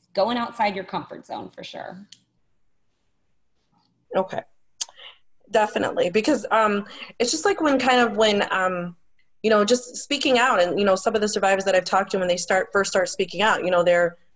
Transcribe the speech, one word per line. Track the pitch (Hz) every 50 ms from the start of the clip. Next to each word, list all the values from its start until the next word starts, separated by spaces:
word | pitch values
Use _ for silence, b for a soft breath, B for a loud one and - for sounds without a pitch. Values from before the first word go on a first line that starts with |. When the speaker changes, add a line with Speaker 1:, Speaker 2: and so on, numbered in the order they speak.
| _ _ -
Speaker 1:
going | 196 190 220 240 240
outside | 233 - - - 220 208 190
your | 196 185
comfort | - - 175 147 - - - -
zone | - - - - 185
for | - - -
sure. | - - - - - - 185 202 - - - _ _ _ _ _ _ _ _ _ _ _ _ _ _ _ _ _ _ _ _ _ _ _ _ _ _ _ _ _ _ _ _ _ _ _ _ _ - -
Speaker 2:
Okay. | 185 190 - - - - - _ _ _ _ _ - - B B B B B B B B _ - _ _ -
Definitely. | 196 220 220 240 - 214 196 - - - 170 180
Because, | 175 220 214 - 302 226 202 -
um, | - 220 220 214 202 202 202 B B B B B B -
it's | 240 247
just | - 311 -
like | 403 392 381
when | 330 302 277 269
kind | 247 254 254 247
of | 240 226 202
when, | 208 220 214 208 202 196 -
um, | - 190 185 185 185 180 175 175 175 - _ _ _ _ _ _ _ _ -
you | 220
know, | 220 208 202
just | 208 240 247 - - - -
speaking | - - 285 277 - 294 254 233
out | 240 262 240 196
and, | 175 180 156 180
you | 202
know, | 196 190
some | 190 - 233 214
of | 220
the | 208 208
survivors | 208 208 196 190 196 190 190
that | 190 185
I've | 185 175
talked | - - 185 196 -
to, | - 190
when | 185 180
they | 175 180
start, | - - 202 190 185 -
first | - 202 190 -
start | - 202 180 175
speaking | - - 190 175 - 175 202
out, | 220 196 151 -
you | 180
know, | 185 175 170
they're, | 175 175 175 175 170 170 - _ _ _